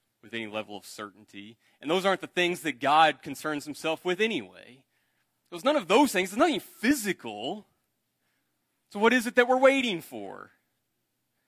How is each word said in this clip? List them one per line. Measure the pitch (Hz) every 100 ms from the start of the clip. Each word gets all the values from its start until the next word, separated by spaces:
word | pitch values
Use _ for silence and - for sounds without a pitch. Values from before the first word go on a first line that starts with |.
| _ _
with | 107
any | 113 110
level | 107 101 101
of | -
certainty. | - 104 92 107 101 104 113 _ _
And | 143
those | 180 190
aren't | 180
the | 156
things | - 175 175
that | 160 120
God | 135 151 160 139
concerns | - 135 156 147 151
himself | 139 160 156 180
with | 180
anyway. | 220 190 95 92 - 131 _ _ _ _ _ _ _
There's | 175 233
none | 302
of | 170
those | 214 294
things. | 196 185
There's | 208
nothing | 349 220
physical | - - 220 294 202 170 117 104 123 208 - _ _ _ _ _ _ _ _ _ _ _ _
so | 208
what | 220
is | 254 233
it | 247
that | 240
we're | 254
waiting | 262 269 247 175
for? | - 120 98 98 98 _ _ _ _ _ _ _ _ _